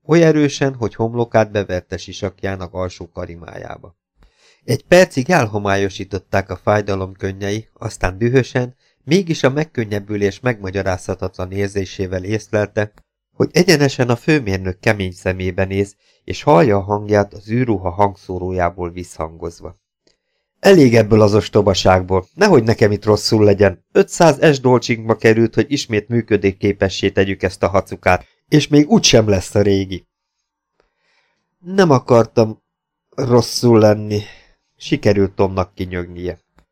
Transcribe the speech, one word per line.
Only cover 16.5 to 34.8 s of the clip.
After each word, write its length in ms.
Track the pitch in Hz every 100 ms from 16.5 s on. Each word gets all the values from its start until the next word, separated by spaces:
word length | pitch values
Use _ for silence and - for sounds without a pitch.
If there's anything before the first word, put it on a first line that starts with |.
| 156 151 101
a 40 |
hangját 520 | 95 104 107 104 101
az 160 | - 101
űrruha 400 | 117 123 101 90
hangszórójából 1040 | 87 101 95 - 92 90 92 87 92 87
visszhangozva. 880 | 87 87 - 80 82 82 82 82 87 _ _ _ _ _ _ _ _
„Elég 360 | - 190 135 113
ebből 260 | 104 110
az 120 | 107
ostobaságból, 960 | 104 - 110 101 92 104 92 92 95 90
nehogy 300 | - 208 160
nekem 280 | 113 110 107
itt 140 | 101 -
rosszul 380 | 104 - 113
legyen. 420 | 104 98 101 90 _
Ötszáz 600 | - 294 - 170 135 160
S 60 | 139
dolcsinkba 560 | 127 123 - 117 110 113
került, 400 | 117 110 113 -
hogy 160 | -
ismét 360 | 143 - 107 -
működőképessé 1000 | 117 110 104 98 95 104 98 95 - -
tegyük 340 | - 98 98
ezt 200 | 95 -
a 40 | 90
hacukát, 580 | 95 - 98 - 90 - _ _
és 200 | 151 143
még 200 | 147 151
úgysem 400 | 220 - 123 107
lesz 280 | 98 - 107
a 60 |
régi.” 460 | 101 98 95 92 - _ _ _ _ _ _ _ _ _ _ _ _ _ _ _
Nem 300 | 175 190 185
akartam 720 | 131 - 120 113 - 110 110 _ _ _ _ _ -
rosszul 640 | 131 120 113 - 123 113
lenni, 420 | 107 107 107 104 104 - _ _ _
sikerült 600 | _